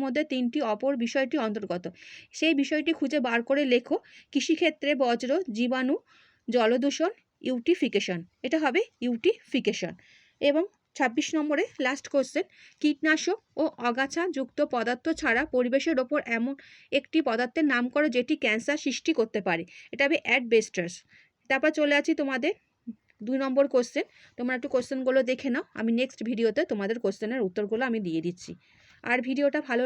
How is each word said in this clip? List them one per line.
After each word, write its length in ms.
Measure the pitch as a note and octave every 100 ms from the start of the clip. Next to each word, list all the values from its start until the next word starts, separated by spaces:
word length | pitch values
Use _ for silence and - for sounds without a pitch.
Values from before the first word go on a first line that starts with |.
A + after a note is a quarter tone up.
মধ্যে 180 | C4+ B3+
তিনটি 340 | D4+ C4 B3 D4+ A#3
অপর 200 | G#3+ C4 C#4
বিষয়টি 320 | A#3 C#4 C4 D#4 A3
অন্তর্গত, 380 | G#3+ G3+ F3 F3 - - - - -
সেই 160 | D#4
বিষয়টি 360 | C#4+ C#4 D4+ D4+
খুঁজে 260 | E4 C#4 D4 B3
বার 140 | A#3 A#3
করে 140 | C#4 C#4
লেখো। 240 | B3 B3 F#4+ - - -
কৃষিক্ষেত্রে 580 | C#4 - D#4+ E4+ D#4 C#4 C#4+
বজ্র, 280 | B3+ A#3 B3 D#4 F4+ G#3+
জীবাণু, 400 | A#3+ C4 B3+ E4 - _ _ _ -
জলদূষণ, 640 | A#3+ A3 B3 C#4 C#4 E4 A4+ _ _
ইউটিফিকেশন। 760 | - B3+ A#3+ F4 C4 G3 F#3 F3 F3 _ B3+
এটা 120 | D#4+
হবে 160 | D4+ D4+ A#4 -
ইউটিফিকেশন। 880 | B3 A#3 F4 - - C4+ G#3 G3 E3+ F3+ - - _ -
এবং 240 | C#4+ D4 F#4+ _ _ -
ছাব্বিশ 320 | C4 A#3+ C#4+ D#4+
নম্বরে 280 | D4 D4 A4+ -
লাস্ট 260 | B3+ C#4 -
কোশ্চেন, 380 | C#4 C4 G3 F#3+ _ - -
কীটনাশক 560 | D4+ D4 D#4 D#4 - G4+ _ -
ও 80 | D4 - A#3+
আগাছাযুক্ত 720 | A#3+ C4+ E4 F4+ C4+ C4 - D4
পদার্থ 320 | B3 A3+ B3 D#4+ D#4+
ছাড়া 220 | D4 A3+ D4+
পরিবেশের 420 | B3+ B3 C4+ D4+ C4
ওপর 140 | B3 D4 - A#3
এমন 160 | A#3+ C#4 - - -
একটি 260 | C#4 C4+ D#4+ C#4+
পদার্থের 380 | A3+ B3 D#4+ D4+
নাম 100 | B3 B3
করো 120 | C#4+ D4+ A#3+
যেটি 180 | A#3+ D4+
ক্যান্সার 340 | A#3 A3 A#3 D4
সৃষ্টি 280 | C#4+ A#3+ - D#4+
করতে 220 | A3+ G#3+ F#3+
পারে। 160 | E3 E3 - -
এটা 100 | A#3 C#4
হবে 120 | D#4 -
অ্যাডবেস্টাস। 640 | C4 A#3+ A3 G#3+ - E3+ - - - _ _ -
তারপর 200 | C4+ D4+ D#4
চলে 160 | D4 C#4+
আছি 120 | D4
তোমাদের 380 | D#4+ C#4 C4 C#4+ G#4 _ _ - A3+ _ - G#3+
দুই 100 | C4
নম্বর 260 | C4+ C4 C#4
কোশ্চেন। 320 | C4 A#3+ C#4+ A4 _ - -
তোমরা 160 | B3 B3+
একটু 100 | C#4
কোশ্চেনগুলো 520 | C4 B3 C4+ B3+ C4 B3
দেখে 180 | B3+ -
নাও, 100 | B3 G#4 -
আমি 100 | A3+ A#3
নেক্সট 180 | B3+ - A3+
ভিডিওতে 320 | A3 A3+ G#3+
তোমাদের 320 | F4 G#3 G3 A#3
কোশ্চেনের 360 | G3+ G3+ G#3+ B3+ F#3+
উত্তরগুলো 360 | F3+ G#3 A3+ B3+
আমি 80 | A3+ F#3
দিয়ে 140 | D#3+ E3+
দিচ্ছি। 260 | F3+ - E3+ _ _ _ -
আর 140 | - B3 B3+
ভিডিওটা 340 | C4+ C#4+ D4+ D4
ভালো 160 | A#3+